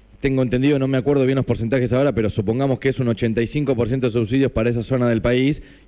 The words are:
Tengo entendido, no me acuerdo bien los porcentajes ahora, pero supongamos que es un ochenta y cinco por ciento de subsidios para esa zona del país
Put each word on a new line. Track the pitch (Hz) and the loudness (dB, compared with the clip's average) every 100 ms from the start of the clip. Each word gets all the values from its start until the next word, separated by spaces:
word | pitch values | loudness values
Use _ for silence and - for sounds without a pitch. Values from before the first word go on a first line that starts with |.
| - - | -20 -4
Tengo | 143 135 | -2 0
entendido, | 127 127 139 139 | 0 2 2 2
no | 135 | 2
me | 135 | 0
acuerdo | 120 143 | 2 2
bien | 127 135 | 2 0
los | 123 | 0
porcentajes | 117 113 131 123 | -2 0 0 0
ahora, | 123 143 | 2 2
pero | 110 107 | 0 -2
supongamos | - 101 117 139 127 | -2 -2 0 0 0
que | 135 | -2
es | 127 | 0
un | 120 | -2
ochenta | 113 117 113 | 0 -2 0
y | 117 | -2
cinco | 147 135 120 | -2 -2 0
por | 113 | 0
ciento | 131 120 | 0 0
de | |
subsidios | 113 107 135 131 | 0 0 0 0
para | - 113 | 0 0
esa | 117 | -2
zona | 107 131 120 | -2 0 0
del | 113 | 0
país | 120 123 135 156 - - | 0 0 0 -2 -8 -20